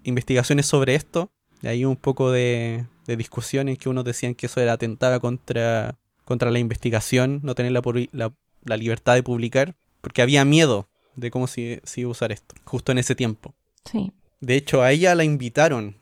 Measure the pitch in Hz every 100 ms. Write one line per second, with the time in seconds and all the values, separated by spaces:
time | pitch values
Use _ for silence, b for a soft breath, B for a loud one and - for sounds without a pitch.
0 | - 123 - 127 123 143 139 147 131 147
1 | - 170 185 _ _ _ 117 120 135 131
2 | 139 131 131 127 123 120 117 117 120 _
3 | - 117 117 - - 135 135 131 131 127
4 | 123 117 123 123 123 - 120 113 113 110
5 | 127 123 120 123 - 117 117 113 110 -
6 | _ _ - 123 123 120 117 113 120 110
7 | - 127 131 143 143 123 123 123 123 120
8 | 123 139 113 - _ _ - 110 113 113
9 | - 123 123 120 117 131 139 - _ _
10 | - - 123 143 139 156 156 104 - _
11 | _ 123 120 127 127 - 117 120 - -
12 | 123 117 113 104 _ - - 123 - 127
13 | 123 127 120 107 - - _ _ - 214
14 | 196 - _ - 123 135 147 135 127 147
15 | 180 175 156 147 120 143 160 123 104 98